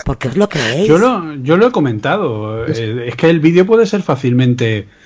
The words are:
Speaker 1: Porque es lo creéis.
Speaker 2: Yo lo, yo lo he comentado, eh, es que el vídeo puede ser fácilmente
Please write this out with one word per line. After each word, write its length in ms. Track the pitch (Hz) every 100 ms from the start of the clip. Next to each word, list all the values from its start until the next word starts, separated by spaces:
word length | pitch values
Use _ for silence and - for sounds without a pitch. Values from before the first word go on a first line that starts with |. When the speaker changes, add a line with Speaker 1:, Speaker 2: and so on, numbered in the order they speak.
| -
Speaker 1:
Porque 240 | 127 123
es 80 | 139
lo 100 | 208
creéis. 400 | 160 113 135 208
Speaker 2:
Yo 100 | 165
lo, 380 | 240 226 160 147
yo 220 | 127 175
lo 100 | 240
he 40 |
comentado, 920 | 240 143 107 139 190 165 107 107 110 117
eh, 400 | 117 110 120 120
es 60 | 117
que 120 | 165
el 100 | 170
vídeo 240 | 156 170 190
puede 200 | 226 220
ser 160 | 208
fácilmente 840 | - 131 127 123 127 123 117 107 98 _